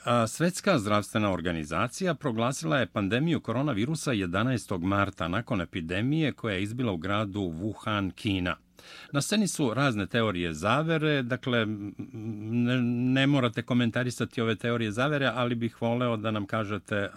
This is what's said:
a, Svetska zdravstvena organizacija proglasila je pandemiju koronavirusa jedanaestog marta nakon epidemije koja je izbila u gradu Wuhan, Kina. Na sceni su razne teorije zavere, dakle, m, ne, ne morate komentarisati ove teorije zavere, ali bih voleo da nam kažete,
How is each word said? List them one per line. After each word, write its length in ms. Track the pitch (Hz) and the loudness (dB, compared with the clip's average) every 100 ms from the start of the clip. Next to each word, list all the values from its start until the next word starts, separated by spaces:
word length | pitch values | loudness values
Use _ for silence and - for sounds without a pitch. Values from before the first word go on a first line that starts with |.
| - | 2
a, 220 | 120 110 | 2 2
Svetska 520 | - 165 - - 160 | 2 0 2 2 2
zdravstvena 520 | 104 104 101 110 104 | 4 2 2 0 2
organizacija 840 | 90 82 85 76 80 120 - 185 | 2 0 -2 -2 -2 -2 -2 -2
proglasila 640 | 156 143 113 117 139 160 147 | -2 -2 0 0 -2 0 0
je 140 | 117 | 0
pandemiju 500 | - 98 113 165 139 | 0 2 2 2 0
koronavirusa 680 | - 113 147 107 123 160 - | 0 -2 0 0 0 -2 0
jedanaestog 720 | 113 92 90 120 120 - 92 | 0 0 2 2 0 -2 -2
marta 440 | 87 101 98 - 85 | 2 2 2 0 -2
nakon 340 | 92 - 104 | -2 -2 -2
epidemije 720 | 85 98 82 92 120 156 151 | -2 -4 -4 -2 0 0 0
koja 220 | - 117 95 | -2 -4 -2
je 80 | |
izbila 280 | 101 120 123 | -2 -2 -2
u 60 | 90 | -2
gradu 420 | 92 101 107 98 | -2 -2 -2 -2
Wuhan, 720 | 95 80 104 98 - 104 98 | -4 -2 -6 -6 -2 0 -2
Kina. 460 | - 110 95 90 80 _ - - - - | -2 0 0 0 -2 _ -20 -20 -20 -4
Na 100 | 139 | -2
sceni 260 | - 208 196 | 0 2 0
su 260 | - 139 | 0 0
razne 340 | 110 139 107 95 | 2 2 2 0
teorije 460 | 120 110 90 87 | 0 2 2 -2
zavere, 680 | 78 95 127 160 160 151 147 | 0 2 2 2 0 2 0
dakle, 400 | 123 123 - 120 | 0 -4 0 0
m, 340 | 107 107 101 - 101 117 110 107 107 117 120 | 0 -2 -6 -10 -12 -8 -8 -6 -2 0 2
ne, 160 | 127 120 120 127 131 | 2 0 0 2 4
ne 60 | 135 | 4
morate 340 | 143 123 110 | 4 4 0
komentarisati 800 | - 123 120 123 123 - 117 - | 0 2 4 2 -2 -2 -4 0
ove 140 | 113 110 | 0 0
teorije 360 | 120 120 113 | -2 0 -2
zavere, 400 | 104 135 147 135 113 | 0 0 2 0 0
ali 200 | 123 120 | 0 0
bih 260 | 117 - | -2 -2
voleo 360 | 117 117 123 113 | -2 0 0 0
da 140 | 107 | -2
nam 140 | 107 98 | -2 -2
kažete, 640 | 110 101 104 - 104 98 | -2 -2 -4 -2 -2 -2